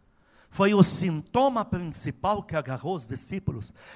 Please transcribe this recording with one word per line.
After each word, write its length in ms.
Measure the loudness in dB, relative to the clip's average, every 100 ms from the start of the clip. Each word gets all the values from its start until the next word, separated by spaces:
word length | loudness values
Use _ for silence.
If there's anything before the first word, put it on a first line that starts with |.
| _ _ _ _ _
Foi 240 | 0 4
o 80 | 6
sintoma 840 | 6 4 -2 -4 -2 2 2 2
principal 760 | -4 -6 -6 -8 -8 -4 -2 -2
que 140 | -4 -6
agarrou 400 | -4 -6 -6 -6
os 100 | -6
discípulos 640 | -12 -8 -8 -6 -6 -8 -18 -20